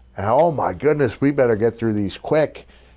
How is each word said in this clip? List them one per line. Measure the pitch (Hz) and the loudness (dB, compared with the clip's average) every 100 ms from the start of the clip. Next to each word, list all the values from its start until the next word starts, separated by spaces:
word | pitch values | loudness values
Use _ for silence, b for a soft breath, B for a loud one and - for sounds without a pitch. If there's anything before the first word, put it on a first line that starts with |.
| b - | b -6
and, | 98 | 0
"Oh | 127 170 | 2 2
my | 131 92 | 0 -4
goodness, | 90 139 151 127 - | -2 0 2 0 0
we | 139 | -2
better | 139 123 107 | 2 2 2
get | 117 - | 0 0
through | 113 | -2
these | 104 98 - | -2 -4 -8
quick." | - 156 147 - - b b | -2 0 0 -4 -20 b b